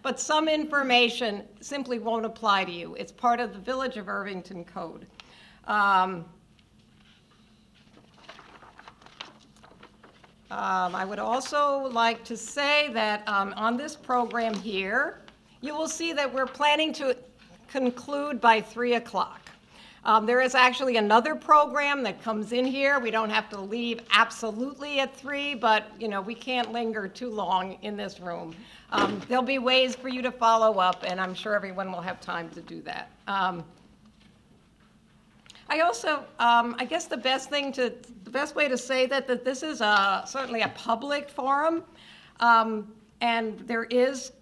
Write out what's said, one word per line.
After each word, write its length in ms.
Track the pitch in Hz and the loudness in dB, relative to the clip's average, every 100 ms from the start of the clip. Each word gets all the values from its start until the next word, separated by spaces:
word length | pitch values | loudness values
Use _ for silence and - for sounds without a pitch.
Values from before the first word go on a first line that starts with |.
But 160 | 269 247 | -6 -6
some 280 | - 311 311 | 0 2 2
information 1000 | 302 302 285 269 247 240 233 233 202 - - | 0 0 0 4 4 4 2 -4 -4 -10 -18
simply 360 | - 277 254 240 | -10 -8 -6 -4
won't 280 | 214 226 220 | -2 -2 -4
apply 400 | 226 226 196 185 | -2 2 2 0
to 60 | |
you. 220 | 170 165 | -6 -10
It's 180 | - 180 | -10 -12
part 280 | - 247 240 | 0 2 2
of 140 | 226 | -2
the 60 | 190 | -6
Village 380 | 190 262 262 214 | -6 -4 -4 -6
of 100 | 196 | -6
Irvington 580 | 202 196 185 175 185 170 | -6 -6 -8 -10 -14 -12
Code. 420 | 190 170 - - - - - - - - | -12 -12 -14 -20 -20 -20 -20 -20 -16 -2
Um, 600 | 208 202 190 185 180 165 - _ _ _ _ _ _ _ _ _ _ _ _ _ _ _ - - - - - - - - - - _ - - - - - - - - - _ - - - _ _ | 2 6 6 4 -2 -12 -20 _ _ _ _ _ _ _ _ _ _ _ _ _ _ _ -20 -20 -20 -20 -20 -20 -20 -20 -20 -20 _ -20 -18 -18 -18 -20 -20 -20 -20 -20 _ -20 -20 -20 _ _
um, 420 | 208 196 185 180 | -6 0 0 0
I 120 | 185 190 | -2 -6
would 140 | 208 | -4
also 680 | 214 247 269 294 285 277 269 | -2 -2 0 2 2 2 -2
like 360 | 233 226 226 - | 2 2 0 -8
to 120 | 226 | -12
say 520 | - 285 285 294 294 | -8 -2 2 2 2
that, 340 | 226 214 208 214 | 0 0 -2 0
um, 260 | 202 196 202 | 0 0 -2
on 220 | 220 240 | -2 -2
this 180 | 302 - | -6 -12
program 580 | - 247 233 233 226 | 0 0 0 -2 -2
here, 680 | 208 202 190 190 233 311 - - _ _ - | -4 -4 -4 0 0 -2 -6 -20 _ _ -12
you 120 | 277 | -8
will 140 | 302 320 | -4 -4
see 260 | - 330 | -4 -4
that 180 | 294 269 | -2 -2
we're 140 | 247 254 | -2 -4
planning 480 | - 294 294 311 | 0 2 4 0
to 240 | - 269 247 - _ - - - | -2 -2 -2 -8 _ -20 -20 -8
conclude 760 | 277 254 247 - 285 294 247 | -2 -2 -2 -6 -4 -4 4
by 180 | 233 220 | 4 4
three 340 | 214 226 247 233 | 2 -4 0 0
o'clock. 440 | 233 190 - - - - _ - - - - | 0 -4 -4 -8 -20 -20 _ -20 -20 -6 4
Um, 200 | 220 214 | 4 4
there 160 | 247 | 2
is 140 | 254 262 | 4 6
actually 420 | 254 247 269 233 | 6 4 0 2
another 380 | 208 220 269 311 | 6 6 6 -4
program 680 | - 302 294 277 285 277 | 6 6 6 2 0 0
that 180 | 226 175 | -2 -4
comes 300 | 226 214 214 | -4 -4 -2
in 120 | 240 262 | 0 0
here. 340 | 269 277 285 | 2 2 2
We 120 | 233 | 2
don't 180 | 220 214 | 0 0
have 200 | 214 214 | 0 -2
to 100 | 202 | -12
leave 420 | 196 233 240 226 - | -8 -4 -4 -6 4
absolutely 840 | 208 226 - 226 214 262 277 294 285 | 4 4 0 -6 -4 -6 -6 -4 -2
at 140 | 269 - | -2 -6
three, 400 | 262 285 285 254 | -8 -4 -4 0
but, 320 | 233 214 214 - | 4 4 2 -10
you 80 | 220 | -6
know, 140 | 202 | -4
we 140 | 190 226 | -6 -10
can't 360 | - 254 226 | -4 -2 -2
linger 360 | 233 226 214 190 | -2 -4 -4 -8
too 220 | - 247 | -8 -8
long 480 | 214 180 185 190 190 | -4 0 0 -2 -8
in 160 | 214 208 | -8 -8
this 220 | 196 180 | -8 -10
room. 360 | 175 170 170 170 240 - - | -10 -8 -10 -14 -20 -20 -4
Um, 300 | 208 196 202 180 | 0 0 -2 0
there'll 160 | 247 | 0
be 160 | 247 269 | 0 0
ways 360 | 247 262 254 254 | 2 4 2 -2
for 120 | 254 | -8
you 140 | 254 | -4
to 100 | 247 | -4
follow 480 | 254 226 226 220 196 | 2 4 6 4 4
up, 240 | 185 180 - | 2 2 -4
and 140 | 180 | -2
I'm 140 | 185 | -4
sure 200 | 180 220 | -4 -2
everyone 380 | 202 190 185 190 | -2 -2 -6 -6
will 100 | 180 | -6
have 200 | 175 175 | -8 -10
time 280 | - 175 165 | -8 -8 -8
to 100 | 170 | -14
do 200 | 165 165 | -14 -14
that. 280 | - - - - - | -10 -12 -12 -14 -4
Um, 360 | 196 185 175 160 - - _ - _ - _ _ _ _ _ _ _ _ _ _ _ - - - | 0 0 -2 -12 -20 -20 _ -20 _ -20 _ _ _ _ _ _ _ _ _ _ _ -20 -20 -4
I 120 | 302 | 2
also, 420 | 339 466 349 294 - - | 2 0 -2 -4 -6 0
um, 360 | 233 240 233 240 | 4 6 4 -4
I 60 | 247 | -4
guess 200 | 330 - | -4 -4
the 120 | 277 | -4
best 320 | 262 262 - | 0 -2 -2
thing 220 | 285 277 | -4 -4
to, 200 | 254 247 - - - | -2 -4 -4 -18 -20
the 80 | 214 | -6
best 240 | 262 302 311 | -4 -4 0
way 120 | 294 | 0
to 100 | 247 | 0
say 280 | - 262 254 | -2 0 2
that, 220 | 277 262 | 0 -2
that 160 | 240 | -2
this 180 | 254 262 | -2 -4
is 200 | 311 277 | -6 -2
a, 420 | 214 208 196 190 - | 4 4 4 0 -4
certainly 360 | 269 262 233 | -8 -4 -2
a 80 | 202 | -2
public 600 | - - 226 277 285 285 | -4 -2 -2 0 -4 -4
forum, 540 | - 254 277 311 330 - - - - - - | -6 0 2 2 -2 -6 -20 -20 -20 -20 0
um, 520 | 233 226 220 220 208 - _ _ | 6 6 6 -4 -8 -18 _ _
and 380 | 240 233 220 190 196 | 0 0 -2 -8 -6
there 160 | 226 | -4
is 480 | 226 247 254 262 - - | 0 2 2 0 -12 -18